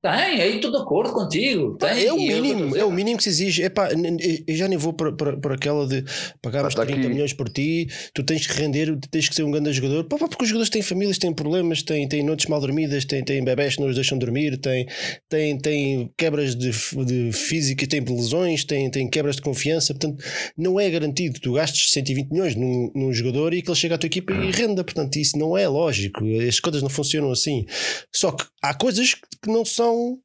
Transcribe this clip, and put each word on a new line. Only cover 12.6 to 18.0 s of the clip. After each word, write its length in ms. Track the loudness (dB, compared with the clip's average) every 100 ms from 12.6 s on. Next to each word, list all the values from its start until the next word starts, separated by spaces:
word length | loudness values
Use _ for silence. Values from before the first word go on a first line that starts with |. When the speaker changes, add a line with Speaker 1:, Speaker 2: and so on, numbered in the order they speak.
| 0 0 0 -2 -2
Speaker 2:
têm, 180 | -2
têm 200 | -2 -2
bebés 320 | 0 2 0 0
que 60 |
não 80 | 0
os 40 | 0
deixam 220 | 0 0
dormir, 400 | -2 0 -2 -2
têm, 300 | 0 -2 -2 -6 -8 -8 _
têm, 300 | 0 0 0
têm 520 | 0 0 0 0 -2 -2
quebras 380 | 0 2 0 0
de 140 | 0
f-, 360 | 2 0 0 0
de 140 | 0 0
física, 520 | 0 0 2 0 0 0
têm 140 |
lesões, 640 | 0